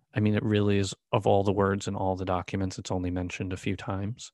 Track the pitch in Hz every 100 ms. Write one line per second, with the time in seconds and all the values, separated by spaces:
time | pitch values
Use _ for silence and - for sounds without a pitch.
0 | _ 110 107 104 110 104 101 101 95 -
1 | - 113 107 101 98 98 98 101 - 101
2 | 95 92 95 90 - 98 95 - - 95
3 | 90 90 87 - 92 92 - 90 - 98
4 | 101 123 -